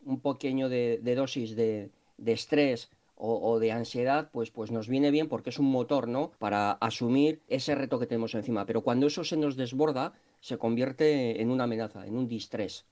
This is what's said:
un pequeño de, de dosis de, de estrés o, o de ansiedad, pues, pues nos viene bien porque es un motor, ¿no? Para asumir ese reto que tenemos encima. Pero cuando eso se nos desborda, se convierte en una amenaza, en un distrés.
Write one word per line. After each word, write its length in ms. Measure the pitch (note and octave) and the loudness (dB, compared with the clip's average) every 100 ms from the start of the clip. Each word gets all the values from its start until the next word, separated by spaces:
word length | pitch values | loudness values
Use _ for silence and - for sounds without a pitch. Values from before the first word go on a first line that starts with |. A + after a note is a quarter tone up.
un 160 | C#3 C3 | -6 -4
pequeño 480 | C#3+ B2 C#3 C3 C3 | -2 -2 -2 -2 0
de, 320 | B2 A#2+ A#2 | 0 0 0
de 120 | A#2+ B2 | 0 0
dosis 400 | C3 C3+ A2 A2 | 0 -2 -4 0
de, 340 | A2 G#2+ G2+ _ _ - | 0 0 -8 _ _ -6
de 140 | A2 | -2
estrés 560 | A2+ - D3 C#3 A#2 - _ _ - | -2 2 2 2 0 -6 _ _ -8
o, 340 | A2 A#2 G#2 | -2 0 2
o 80 | A2+ | 2
de 140 | A2 | 2
ansiedad, 580 | A#2 A2+ B2 B2+ D3 D3+ | 0 -4 -2 0 0 -2
pues, 200 | A#2+ A2+ | -6 -6
pues 180 | A#2 G#2+ | -6 -6
nos 180 | A2+ A2 | -4 0
viene 220 | C3+ C#3+ | 2 4
bien 180 | D3+ D#3 | 4 0
porque 220 | A#2+ B2 | -4 -6
es 80 | D3+ | 0
un 80 | C3+ | 2
motor, 380 | B2+ A#2 C#3 A#2 | 2 2 0 0
¿no? 240 | B2+ D#3+ - | -2 -4 -4
Para 320 | G#2 G#2 G#2 | 0 2 2
asumir 720 | - A2+ - A#2+ C3 D3+ D#3 - | 0 -2 0 2 4 4 2 -4
ese 260 | C3 D3+ | -4 0
reto 240 | C#3+ C3+ A#2+ | -2 0 -2
que 80 | A#2+ | -2
tenemos 300 | A#2 A2+ A2+ | -2 -2 -4
encima. 280 | A2+ G#2+ | -2 -2
Pero 180 | G2+ A2 | 0 0
cuando 260 | B2 B2 D3 | 2 4 2
eso 160 | F3 | 0
se 120 | D#3 D#3+ | -2 0
nos 200 | D3 C3 | 0 -2
desborda, 560 | A#2+ C3 D#3 C3 E3 - _ _ | -4 0 0 0 -4 -8 _ _
se 160 | - B2+ | -10 -2
convierte 840 | A#2 A#2 C3 C3 D3+ C#3+ A#2 A2 | 0 2 0 4 4 4 0 0
en 80 | A#2 | 0
una 140 | C3 | 2
amenaza, 420 | A#2+ A2+ G#2+ G2+ G2+ | 0 -2 -4 -8 -8
en 100 | A#2+ | -4
un 120 | A#2+ | -4
distrés. 580 | A2 - A#2 G2+ - _ | -6 -6 -6 -6 -8 _